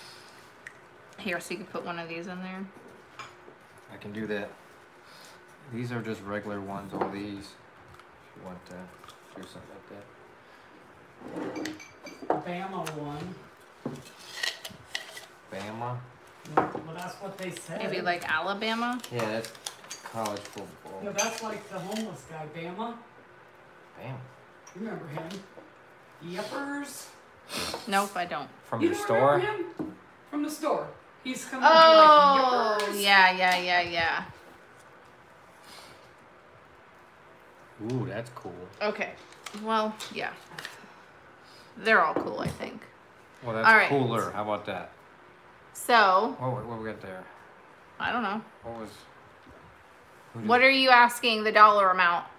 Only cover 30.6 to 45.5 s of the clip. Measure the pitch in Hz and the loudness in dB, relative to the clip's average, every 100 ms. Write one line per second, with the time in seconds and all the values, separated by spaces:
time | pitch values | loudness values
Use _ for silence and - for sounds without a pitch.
30.6 | 302 - - - - - 254 254 - 262 | -2 -2 -4 -12 -20 -14 -10 -8 -8 4
31.6 | 285 330 320 320 311 302 285 269 254 247 | 8 10 12 12 12 12 10 8 4 2
32.6 | 226 214 202 202 202 196 185 185 185 180 | 2 0 0 0 6 8 8 6 2 2
33.6 | 180 175 170 170 165 147 147 - - - | 2 0 0 0 0 -2 -6 -14 -20 -20
34.6 | - - - - - - - - - - | -20 -20 -20 -20 -20 -20 -20 -20 -20 -20
35.6 | - - - - - - - - - - | -20 -20 -20 -20 -20 -20 -20 -20 -20 -20
36.6 | - - - - - - - - - - | -20 -20 -20 -20 -20 -20 -20 -20 -20 -20
37.6 | - - 107 127 95 101 120 - 98 87 | -20 -12 -6 -4 -4 -8 -10 -12 -14 -14
38.6 | 90 - 208 202 - - - - - 208 | -16 -6 -4 -4 -8 -10 -20 -18 -16 -10
39.6 | 220 220 220 - - - - - - - | -4 -2 -2 -6 -12 -8 -8 -10 -18 -16
40.6 | - - - - - - - - - - | -14 -16 -20 -20 -20 -20 -20 -20 -20 -20
41.6 | - - 214 208 156 - - - - - | -20 -4 4 4 4 0 -4 -4 -6 -6
42.6 | - - - - - - - - 123 110 | -10 -12 -18 -20 -20 -20 -20 -12 -6 2
43.6 | 220 220 185 139 120 113 90 95 104 104 | 4 6 4 2 0 0 -2 -4 -4 -4
44.6 | 104 90 87 - - - - - - | -6 -8 -10 -18 -20 -20 -20 -20 -20